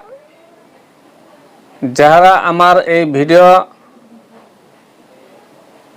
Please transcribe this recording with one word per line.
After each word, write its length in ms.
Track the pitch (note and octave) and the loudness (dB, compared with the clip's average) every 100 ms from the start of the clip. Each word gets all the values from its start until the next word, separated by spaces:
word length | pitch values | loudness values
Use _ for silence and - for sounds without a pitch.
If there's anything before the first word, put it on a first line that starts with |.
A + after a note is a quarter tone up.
| - C5 _ _ _ _ _ _ _ _ _ _ _ _ _ _ _ _ C3 B2+ | -12 -20 _ _ _ _ _ _ _ _ _ _ _ _ _ _ _ _ -8 -2
যারা 340 | D3 E3 F#3 F#3+ F3 | 2 4 2 0 -4
আমার 240 | E3+ F3 F3+ E3+ E3+ | -2 0 0 -2 -4
এই 80 | D#3+ C#3 | -4 -6
ভিডিও 300 | D3 E3+ F3+ F#3 - _ _ _ _ _ _ _ _ _ _ _ _ _ _ _ _ _ _ _ _ _ _ | 0 2 4 2 -2 _ _ _ _ _ _ _ _ _ _ _ _ _ _ _ _ _ _ _ _ _ _